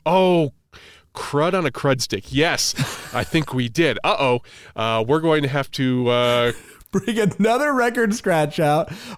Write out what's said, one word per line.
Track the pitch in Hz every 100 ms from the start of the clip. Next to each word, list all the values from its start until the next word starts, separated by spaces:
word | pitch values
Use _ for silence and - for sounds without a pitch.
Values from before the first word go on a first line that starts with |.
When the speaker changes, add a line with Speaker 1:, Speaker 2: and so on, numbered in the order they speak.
| 156
Speaker 1:
Oh, | 185 185 175 147 - _ - - - _ -
crud | - 143 165
on | 185 151
a |
crud | - 143 131
stick. | - 101 -
Yes, | 131 165 135 - - - - -
I | 117
think | - 165 143
we | 127 120
did. | 117 160 107
Uh-oh. | - - 135 123 - - - -
Uh, | 113 113 113
we're | 156
going | 165 156
to | 143
have | 139 135
to, | - 131 127 120
uh, | 120 123 120 120 113
Speaker 2:
<laughs> | - - -
Bring | 190 233 220
another | 208 - 214 247 294
record | 262 240 240 226 226
scratch | 202 165 151 -
out. | 151 151 - 190 240